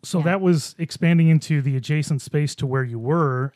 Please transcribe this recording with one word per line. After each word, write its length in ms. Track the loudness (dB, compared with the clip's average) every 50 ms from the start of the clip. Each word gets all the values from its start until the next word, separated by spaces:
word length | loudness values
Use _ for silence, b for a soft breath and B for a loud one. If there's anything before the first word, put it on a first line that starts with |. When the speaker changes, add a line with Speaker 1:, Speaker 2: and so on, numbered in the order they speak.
| -8
Speaker 1:
So 160 | -2 -2 0
Speaker 2:
Yeah. 40 | 0
Speaker 1:
that 160 | 0 0 2
was 340 | 2 2 2 2 0 -6 -10 -10
expanding 480 | -10 -10 -6 0 2 4 4 6 6
into 340 | 6 4 4 2 0 -2 0
the 140 | 0 0 -2
adjacent 460 | -2 -2 -2 -2 -2 -2 -2 -4 -4
space 340 | -4 -4 -2 -2 -2 -2 -4
to 100 | -6 -4
where 200 | -2 -2 -2 -2
you 140 | -4 -6 -6
were 520 | -2 0 0 2 2 2 0 -2 -4 -4 _